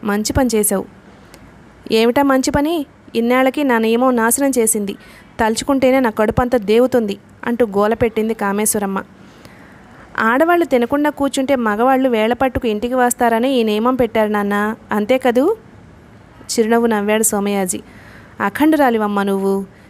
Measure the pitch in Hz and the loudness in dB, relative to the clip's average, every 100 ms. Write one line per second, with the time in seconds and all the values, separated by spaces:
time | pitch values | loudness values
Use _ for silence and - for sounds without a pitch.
0 | 214 208 214 285 254 220 208 190 - - | -4 -4 -2 0 0 0 0 -2 -6 -16
1 | - - - - - - - - - 220 | -20 -20 -20 -20 -20 -20 -20 -18 -2 0
2 | 233 247 277 262 262 285 294 339 277 - | 2 2 2 2 0 -2 -2 -4 -6 -14
3 | - 226 233 254 262 294 285 226 220 233 | -8 -4 0 2 2 0 0 0 2 2
4 | 262 240 226 247 277 240 226 214 196 - | 2 2 0 2 2 2 0 0 -4 -10
5 | - - - - 220 226 - 277 254 262 | -16 -20 -12 -2 -2 -2 -2 2 2 2
6 | 247 208 214 - 247 240 196 226 247 247 | 2 0 0 0 0 0 2 2 2 2
7 | 214 202 - - - 233 233 196 208 226 | -2 -6 -14 -12 -6 -2 -2 0 0 0
8 | 233 220 220 220 202 202 214 214 196 190 | -2 -2 -4 -4 -4 -2 -2 -2 -4 -6
9 | - - - - - - - - - - | -8 -18 -20 -20 -20 -20 -20 -20 -20 -20
10 | - - 220 254 330 349 339 247 240 285 | -12 -4 0 2 2 2 2 0 0 0
11 | 294 294 277 277 262 269 226 208 247 262 | -2 -2 -2 -2 -2 0 0 0 2 2
12 | 262 226 220 233 262 254 240 208 240 254 | 2 0 0 0 -2 -2 -4 -4 -2 0
13 | 240 - 233 226 262 262 220 208 240 254 | 0 0 0 2 0 0 0 0 0 0
14 | 226 226 214 208 202 202 214 220 - 214 | 0 0 0 0 -2 -2 -2 -6 -6 -4
15 | 208 254 254 233 311 440 - - - - | 0 0 2 2 2 -2 -8 -20 -20 -20
16 | - - - - - - 220 233 233 214 | -20 -20 -20 -20 -6 -2 2 2 2 0
17 | 202 214 220 208 202 202 185 - - - | 0 0 0 -2 -2 -2 -4 -6 -12 -20
18 | - - - - 202 - 302 311 262 226 | -20 -20 -16 -6 -4 0 0 2 2 2
19 | 208 202 202 196 196 196 196 - | -2 -2 -2 0 0 -2 -4 -16